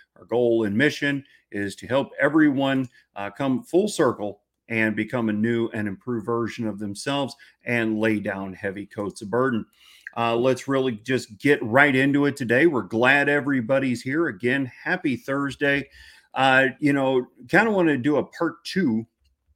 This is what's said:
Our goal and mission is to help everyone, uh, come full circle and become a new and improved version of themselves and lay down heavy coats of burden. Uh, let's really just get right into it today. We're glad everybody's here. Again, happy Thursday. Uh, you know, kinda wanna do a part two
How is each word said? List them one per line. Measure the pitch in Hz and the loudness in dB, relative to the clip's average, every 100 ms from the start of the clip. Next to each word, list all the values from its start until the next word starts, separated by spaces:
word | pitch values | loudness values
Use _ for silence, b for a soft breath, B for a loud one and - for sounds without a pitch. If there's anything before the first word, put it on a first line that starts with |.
| b _ | b _
Our | |
goal | - 117 120 113 | -4 0 2 2
and | 104 107 | 0 2
mission | 147 147 143 139 - b b | 0 0 -2 -4 -8 b b
is | 101 101 - | -8 -6 -8
to | 90 | -2
help | 135 113 - | -2 -2 0
everyone, | 143 156 151 135 135 135 127 b b - | 2 4 4 2 0 -2 -4 b b -12
uh, | 101 | -10
come | - 139 123 | -4 -2 -2
full | - 175 208 | 0 0 0
circle | - 131 104 104 - _ _ - | 2 0 0 -8 -10 _ _ -6
and | 113 110 107 | 0 0 0
become | - 127 110 | -2 -2 -2
a | |
new | 104 113 117 113 | 0 0 0 -2
and | 110 104 | -4 -8
improved | 92 127 117 101 | -8 -6 -6 -2
version | 117 110 - 113 | -2 -4 -4 -6
of | 98 | -6
themselves | 104 98 139 143 131 - b b - | -8 -8 -4 -4 -4 -10 b b -4
and | 120 113 107 | -2 -2 0
lay | 110 107 | 0 0
down | 101 95 95 | -4 -6 -8
heavy | 92 104 98 95 | -8 -8 -8 -12
coats | - 101 - | -8 -8 -8
of | 101 | -4
burden. | 120 131 110 - B B B B 117 | 0 0 -2 -6 B B B B -4
Uh, | 117 | -2
let's | 117 131 127 - | 2 2 0 -2
really | 135 131 | -2 -2
just | 110 131 131 - 110 | -4 -2 -4 -4 -4
get | 139 143 | 0 0
right | 107 127 147 131 | 2 4 4 4
into | 139 143 143 | 2 2 2
it | 135 | 0
today. | 113 123 170 | 2 4 4
We're | 127 | 2
glad | 92 113 123 143 143 | -2 2 4 4 2
everybody's | 143 131 135 113 135 131 120 | 0 0 -2 0 0 0 -4
here. | 131 151 160 | -4 -2 -2
Again, | 92 123 139 127 - | -2 0 0 -2 -6
happy | 151 180 151 120 | -6 -2 -2 -4
Thursday. | - 139 139 - 143 139 - B B B B | -4 -4 -4 -2 0 0 -4 B B B B
Uh, | 123 135 131 131 - | 0 4 6 4 2
you | 147 | 0
know, | 143 135 131 123 _ - | 2 2 0 -2 _ 0
kinda | 175 226 | 2 4
wanna | 202 165 135 | 2 2 2
do | 139 139 | 0 0
a | |
part | - - 165 - | -2 -4 -6 -6
two | - 190 151 110 113 _ _ _ _ | -6 -2 0 0 -4 _ _ _ _